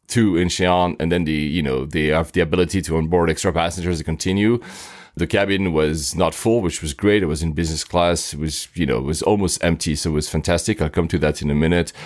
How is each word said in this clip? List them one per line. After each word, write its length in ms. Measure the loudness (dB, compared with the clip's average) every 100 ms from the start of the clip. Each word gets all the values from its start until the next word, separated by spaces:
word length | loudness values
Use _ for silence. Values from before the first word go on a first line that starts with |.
| -4
to 260 | 2 4 4
Incheon, 600 | 2 2 2 4 2 0
and 140 | 0
then 120 | 0
the, 80 | 0
you 280 | -2 0 -2
know, 220 | 0 -2
they 220 | -2 -2 2
have 260 | 0 0
the 80 | 0
ability 400 | 2 2 2 0
to 160 | -2 -2
onboard 320 | 2 2 2
extra 240 | 0 -2
passengers 460 | 0 -2 -2 -4 -4
to 60 |
continue. 560 | -4 -4 0 2 2 2 -4 -18 -18 -20 -14 -6
The 100 | 0
cabin 480 | 0 2 0 2
was 400 | 2 2 0 -4
not 180 | 0 0
full, 280 | 0 0 2
which 180 | 0 -4
was 140 | -8
great. 280 | -2 2 2
It 40 | 2
was 160 | -2
in 100 | -2
business 320 | -2 -2 -4
class. 480 | -2 2 2 2 -4
It 80 | -6
was, 280 | -6 -6 -8
you 140 | -4 -2
know, 100 | 0
it 60 |
was 160 | -2 -2
almost 420 | 2 2 2 0
empty, 320 | 0 0 -2 -2
so 120 | -2
it 40 |
was 140 | -2 -2
fantastic. 500 | -4 0 -2 0 -2
I'll 80 | -2
come 200 | 0 0
to 100 | 0
that 240 | 0 0
in 80 | -2
a 40 |
minute. 380 | 2 2 2 0 -6